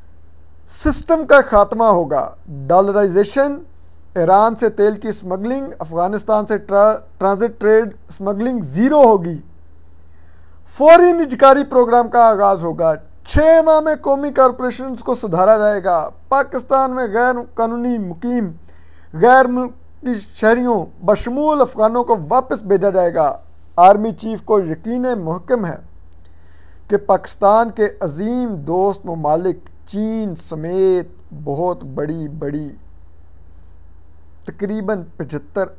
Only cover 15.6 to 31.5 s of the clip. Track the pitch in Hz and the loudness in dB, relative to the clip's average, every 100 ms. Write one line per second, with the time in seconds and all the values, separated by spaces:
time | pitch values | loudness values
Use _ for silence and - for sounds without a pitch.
15.6 | 214 208 180 170 - - - 269 269 269 | 2 0 0 -2 -2 -10 -2 -2 -2 -6
16.6 | - 269 269 254 240 208 247 240 240 - | -2 0 0 -2 -4 -2 0 -2 -6 -6
17.6 | 226 240 240 240 185 170 240 247 196 160 | -4 -4 -4 -6 -6 -8 -6 -4 -4 -8
18.6 | - - - - - 156 220 262 254 247 | -20 -20 -20 -20 -16 0 4 4 4 -2
19.6 | 247 - - - 254 220 - - 220 240 | -6 -10 -20 -12 -8 -8 -10 -2 0 0
20.6 | 247 220 156 - 175 208 - 262 302 294 | 0 -2 -4 -8 -2 -2 -2 -4 0 2
21.6 | 247 - 220 240 240 220 151 247 254 262 | 0 0 0 0 -2 -2 0 -2 -2 -4
22.6 | 208 196 196 185 175 165 147 - - - | -2 0 0 0 0 0 -2 -2 -14 -20
23.6 | - - 185 208 226 165 220 214 - 208 | -6 6 6 6 2 -6 -8 -8 -2 0
24.6 | 170 160 220 247 254 233 160 180 - 247 | 0 -6 -6 -6 -4 -4 -6 -8 -2 -2
25.6 | 180 - - - - - - - - - | -4 -10 -16 -20 -20 -20 -20 -20 -20 -20
26.6 | - - - 202 202 185 - - 202 220 | -20 -20 -4 -4 0 -2 -2 -2 2 2
27.6 | 233 - 208 - 180 143 214 247 247 185 | 0 -2 -4 -4 -8 -6 -6 -4 -6 -8
28.6 | 143 180 196 190 - 165 147 160 185 170 | -4 -2 -2 -2 -8 -6 -2 -2 -2 -6
29.6 | - - - 196 220 220 214 160 - 156 | -10 -20 -12 -8 -6 -6 -8 -10 -12 -12
30.6 | 160 185 190 180 170 - - 147 147 | -6 0 0 0 -4 -14 -20 -14 -8